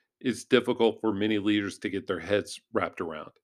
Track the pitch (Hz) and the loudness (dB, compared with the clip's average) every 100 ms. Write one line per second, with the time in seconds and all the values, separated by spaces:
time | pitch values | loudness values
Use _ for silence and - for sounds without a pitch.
0 | _ _ 131 110 - 123 123 123 117 107 | _ _ -4 -4 2 2 4 2 2 2
1 | 110 98 107 107 101 104 101 - 104 92 | 0 0 2 2 2 0 0 -6 -6 -6
2 | - 90 82 101 92 - _ 113 85 - | -4 -4 0 0 -2 -10 _ -2 -2 -6
3 | 87 78 78 _ | -8 -8 -14 _